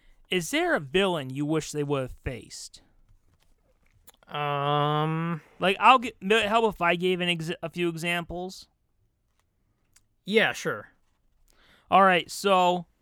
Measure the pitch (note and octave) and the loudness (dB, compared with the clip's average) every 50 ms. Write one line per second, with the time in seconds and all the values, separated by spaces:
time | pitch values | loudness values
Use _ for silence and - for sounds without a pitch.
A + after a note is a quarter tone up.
0 | _ - - _ - _ F#3 F#3 E3 - - D4+ F4 F4 D#4 A3 D3 C3+ C3+ F#3 | _ -20 -20 _ -8 _ -2 -2 -2 0 -2 0 0 2 0 0 -2 0 0 2
1 | G3 F#3+ F3 D#3+ C3+ C3 C3 C#3 D3 D3 D#3 D#3 D3+ - - D3+ D3 C#3+ C#3+ C3+ | 2 2 0 -2 -4 -6 -4 -4 -2 0 0 0 -2 -2 -4 -4 -2 0 0 -2
2 | C3 B2 - - _ D3 C3 G#2+ - - - - - - - - _ _ _ _ | -2 -4 -8 -10 _ -10 -8 -8 -12 -14 -16 -16 -16 -18 -20 -20 _ _ _ _
3 | _ _ - _ _ _ _ _ _ _ _ _ _ _ _ _ _ _ _ _ | _ _ -20 _ _ _ _ _ _ _ _ _ _ _ _ _ _ _ _ _
4 | _ - - _ _ - - D3 D3 D3 C#3+ C#3+ C#3+ C#3+ D3 D3 C#3+ D3+ D3+ D3+ | _ -20 -20 _ _ -10 -6 -4 -2 -2 0 0 2 2 4 4 4 4 2 2
5 | D3+ D#3+ D#3+ D#3+ E3 E3+ E3+ D#3 - - _ _ E3+ F#3 G3 - - A3+ C4 C4 | 2 0 0 0 -2 -2 -4 -6 -8 -14 _ _ 0 0 0 0 0 -2 -2 -2
6 | A#3 A#3+ - - F#3+ F#3+ G#3+ A3+ G#3+ G3+ G#3+ A#3 A#3 G#3+ F#3+ - F#3+ E3+ F3+ F3 | -4 -6 -12 -10 -4 -2 0 0 0 0 0 0 0 -2 -2 -2 -2 -2 -2 0
7 | F3+ F#3 F#3 F3 F3+ F3 F3 E3 D#3+ D#3+ F3+ - - E3 - F3 F3 E3+ E3+ D#3+ | -2 -4 -4 -2 -2 -4 -4 -4 -6 -8 -8 -8 -10 -10 -6 -4 -4 -4 -4 -4
8 | D#3+ F3 F3 F3 E3 - E3+ F3 F3+ F#3 F#3 - - - _ _ _ _ _ _ | -4 -4 -4 -4 -6 -8 -10 -10 -10 -12 -12 -16 -20 -20 _ _ _ _ _ _
9 | _ _ _ _ _ _ _ _ _ _ _ _ _ _ _ _ _ _ _ _ | _ _ _ _ _ _ _ _ _ _ _ _ _ _ _ _ _ _ _ _
10 | _ _ _ _ _ F3+ G3+ A3 F#3+ C#3 A#2 - - E3 B2 G#2 G2 - _ _ | _ _ _ _ _ 0 2 4 4 4 0 -2 -4 -6 -6 -6 -10 -16 _ _
11 | _ _ _ _ _ _ _ _ _ _ _ _ _ _ _ _ _ _ F3+ F#3 | _ _ _ _ _ _ _ _ _ _ _ _ _ _ _ _ _ _ 6 6
12 | G3 F#3+ F3+ E3+ - - - - - G3+ G3 F#3 F3+ F3 F3+ F3+ E3+ - _ _ | 8 8 6 4 2 -2 -8 -4 2 4 4 6 6 4 2 2 -2 -8 _ _